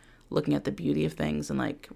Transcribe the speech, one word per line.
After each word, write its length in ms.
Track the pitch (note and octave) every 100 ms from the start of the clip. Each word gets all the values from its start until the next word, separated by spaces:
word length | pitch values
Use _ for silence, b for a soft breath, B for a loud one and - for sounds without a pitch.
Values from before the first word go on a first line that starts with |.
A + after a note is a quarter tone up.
| b b b
looking 240 | - D#3
at 100 | C#3+
the 80 | -
beauty 320 | - E3+ D3
of 80 | D#3
things 380 | - D3+ D3+ D3
and, 100 | C#3
like, 300 | B2 - -